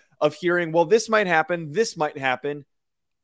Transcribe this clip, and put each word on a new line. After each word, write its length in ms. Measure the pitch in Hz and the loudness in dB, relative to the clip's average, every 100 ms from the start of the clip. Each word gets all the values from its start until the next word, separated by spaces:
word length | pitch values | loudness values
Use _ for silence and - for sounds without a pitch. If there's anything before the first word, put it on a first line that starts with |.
| _ - | _ -2
of 120 | 151 | -2
hearing, 380 | 147 175 175 170 | 0 0 0 0
"Well, 140 | 160 165 | 0 4
this 240 | 220 226 | 2 2
might 180 | 214 190 | 0 2
happen, 440 | 165 160 175 160 | 2 0 -2 -4
this 260 | 147 226 - | -4 -2 -2
might 200 | 151 143 | -4 -2
happen." 480 | 135 127 143 147 139 _ _ _ _ _ | -2 -2 -4 -8 -12 _ _ _ _ _